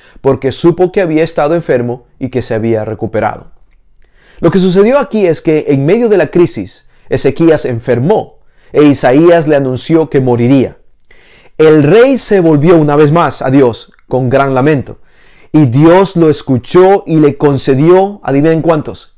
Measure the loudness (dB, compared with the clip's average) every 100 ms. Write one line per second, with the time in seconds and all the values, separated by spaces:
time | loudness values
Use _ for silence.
0 | _ -6 -2 -2 -4 -2 -2 0 -2 -2
1 | -2 -2 -2 -2 -2 -2 -2 -4 -4 -8
2 | _ _ -8 -6 -6 -4 -2 -4 -4 -8
3 | -8 -4 -6 -8 -16 -20 _ _ _ _
4 | _ _ _ -4 -2 0 0 2 2 0
5 | -2 -2 -2 -2 -2 -2 -2 -2 0 0
6 | 2 0 0 0 -2 -2 -12 -16 _ _
7 | -8 -4 -4 0 0 0 -2 -6 -4 -2
8 | 0 -2 -4 _ _ _ _ 0 2 2
9 | 2 2 4 2 2 -2 -2 -6 -2 -2
10 | 0 -2 -2 0 2 2 0 -6 _ _
11 | _ -20 _ _ _ 0 4 4 4 4
12 | 4 0 -2 0 2 2 2 2 2 2
13 | 2 2 -2 -4 -2 0 0 -2 -14 _
14 | _ -6 -2 -2 0 0 0 -2 -6 -16
15 | -20 _ _ _ -2 0 2 2 4 4
16 | 2 0 0 0 -2 -4 0 2 4 2
17 | 0 0 0 0 -2 -2 -2 0 2 2
18 | 0 -6 -4 -2 0 0 -2 -2 -4 -14
19 | -20